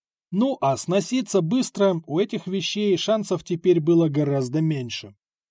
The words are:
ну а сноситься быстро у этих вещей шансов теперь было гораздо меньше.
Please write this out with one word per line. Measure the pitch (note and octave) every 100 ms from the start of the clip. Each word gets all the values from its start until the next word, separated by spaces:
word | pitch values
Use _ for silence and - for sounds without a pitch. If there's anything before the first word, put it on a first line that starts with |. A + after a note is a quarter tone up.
| _ _ -
ну | F#3 C4 B3+
а | C#3 C3
сноситься | - G3 - B3+ - G3
быстро | D#3+ B3+ A#3 G3 G3 E3+ -
у | D#3
этих | A3 E3 -
вещей | G3 - G3+ G#3 F3
шансов | - G#3+ G3+ F3
теперь | - E3+ F#3 E3+
было | D3+ E3+ D#3+
гораздо | C#3+ C#3+ C#3 B2+ D3+
меньше. | D#3+ C#3+ A#2+ - G2+ G2+ _ _ _